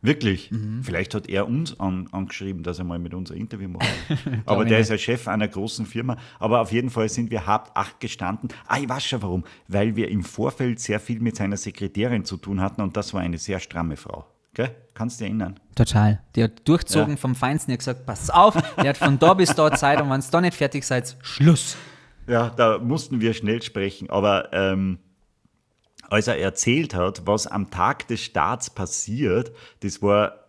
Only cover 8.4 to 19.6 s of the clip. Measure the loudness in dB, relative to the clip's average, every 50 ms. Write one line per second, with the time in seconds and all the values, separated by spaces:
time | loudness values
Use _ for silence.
8.4 | -8 -10 -10 -12 -4 -4 -2 -2 -2 -4 -4 -4 -4 -4 -4 -4 -4 -2 -4 -4
9.4 | -4 -6 -14 -20 _ _ 0 0 0 2 0 -2 -2 -2 -2 -2 -4 -4 -6 -4
10.4 | -4 -4 -2 -2 -2 -2 -2 -4 -4 -4 -4 -4 -2 -6 -6 -2 -2 -2 -2 -2
11.4 | -4 -4 -4 -4 -6 -10 -8 -6 -8 -6 -2 -2 -2 0 0 -2 -4 -4 -8 -10
12.4 | -6 -4 -2 0 -2 -2 -2 -4 -6 -4 -2 -4 -6 -4 -4 -4 -4 -4 -4 -6
13.4 | -4 -4 -6 -6 -6 -8 -6 -4 -4 -4 -4 -8 -10 -14 -14 -14 -14 _ _ _
14.4 | _ _ _ -4 -4 -4 -4 -10 _ _ _ -8 -6 -6 -6 -8 -8 -6 -4 -4
15.4 | -4 -6 -8 -12 _ _ 2 2 2 4 6 4 6 6 4 2 -2 _ _ 0
16.4 | 0 0 0 -4 _ 2 4 4 4 2 2 2 2 2 0 -4 -2 -4 -2 0
17.4 | 0 0 0 -2 -2 -2 -4 -4 -2 -6 -6 -6 -6 -10 -8 -6 -6 2 8 8
18.4 | 8 8 8 4 0 0 0 0 2 2 2 2 2 2 4 6 8 8 8 8
19.4 | 6 4 4 4